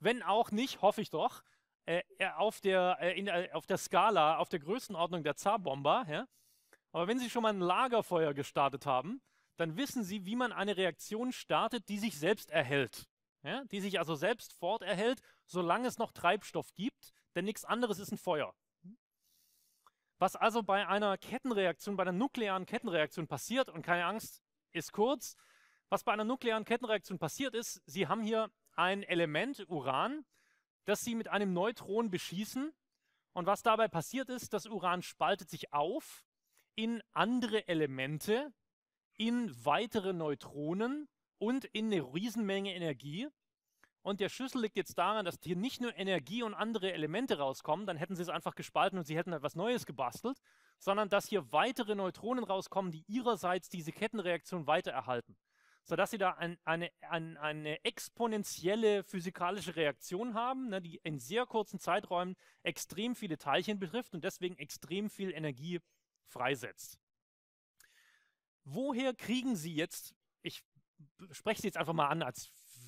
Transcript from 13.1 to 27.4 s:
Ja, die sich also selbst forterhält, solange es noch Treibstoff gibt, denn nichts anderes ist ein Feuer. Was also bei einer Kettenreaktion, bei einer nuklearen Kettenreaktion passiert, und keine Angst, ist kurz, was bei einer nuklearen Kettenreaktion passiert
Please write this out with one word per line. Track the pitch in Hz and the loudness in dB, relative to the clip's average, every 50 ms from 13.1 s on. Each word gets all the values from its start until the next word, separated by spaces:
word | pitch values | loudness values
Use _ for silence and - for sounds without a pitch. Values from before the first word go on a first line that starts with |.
| _ _ _ _ _ _ - | _ _ _ _ _ _ -8
Ja, | 139 190 262 285 | -6 -6 -6 -6
die | 220 - 202 | -6 -4 -4
sich | 190 202 185 180 | -2 0 0 0
also | 165 151 165 | 0 0 -2
selbst | 139 160 185 233 220 - - - | 0 0 0 0 0 -4 -12 -10
forterhält, | - - 175 214 226 190 180 208 175 214 233 262 - - - _ _ _ | -6 -4 -2 -2 -2 -2 -2 -2 0 2 0 0 -2 -4 -14 _ _ _
solange | - - 180 180 170 170 220 247 | -6 -4 0 2 2 2 2 2
es | 247 - | 0 -2
noch | - 233 - | -2 -4 -4
Treibstoff | - - - 175 196 208 - - - 170 139 - - | -2 2 4 4 4 4 0 -4 -6 -6 -6 -6 -6
gibt, | - 190 269 - _ - - - _ _ _ - | -6 -6 -6 -6 _ -14 -20 -20 _ _ _ -6
denn | 175 175 | -4 -2
nichts | 208 214 - - | -2 -4 -6 -4
anderes | - 196 233 247 220 202 165 | -4 -2 0 0 0 0 -2
ist | 202 - | -6 -8
ein | 214 - | -8 -4
Feuer. | - 185 170 151 127 92 - _ _ _ _ _ - 180 220 - _ _ _ _ _ _ _ _ _ _ _ _ _ _ _ _ _ _ _ _ _ _ _ - | -2 0 0 0 0 -2 -6 _ _ _ _ _ -20 -20 -20 -20 _ _ _ _ _ _ _ _ _ _ _ _ _ _ _ _ _ _ _ _ _ _ _ 0
Was | 180 190 - | 2 2 2
also | - 190 226 214 233 214 | 2 2 2 2 2 2
bei | 185 190 196 202 170 | 2 2 2 4 4
einer | 190 208 214 202 190 180 | 4 4 4 2 2 0
Kettenreaktion, | - - 208 254 - 262 233 202 190 175 170 - - 208 202 | -2 -6 -6 -4 -2 0 2 2 4 2 2 0 -4 -2 0
bei | 185 185 | 0 2
einer | 180 180 | 2 2
nuklearen | 180 240 277 - 254 220 202 190 190 185 | 2 0 0 0 -2 0 0 0 -2 -2
Kettenreaktion | - - - - 220 170 165 151 151 - - 160 - | -4 -4 -4 -2 0 2 2 2 2 0 -4 -6 -4
passiert, | 151 131 - - 226 269 254 - | -4 -6 -4 -2 0 0 0 0
und | 156 165 139 | -4 -6 0
keine | - 175 175 175 | 2 2 2 2
Angst, | 170 202 226 - - - - _ _ _ _ _ _ - | 0 -2 -4 -6 -10 -12 -18 _ _ _ _ _ _ -8
ist | 170 147 - - | -8 -8 -4 0
kurz, | - 208 247 294 240 - - - - _ _ _ _ _ _ _ _ _ _ | 2 2 2 2 0 -4 -8 -14 -16 _ _ _ _ _ _ _ _ _ _
was | 202 190 - | -2 0 2
bei | 240 214 | 0 0
einer | 214 214 | 0 0
nuklearen | 220 262 254 - 233 220 220 208 | 0 -2 0 0 0 0 0 0
Kettenreaktion | - 226 240 254 220 220 196 - - 196 165 | 0 0 0 2 2 0 0 0 -4 -6 -4
passiert | - 156 - - | -4 -4 -2 -2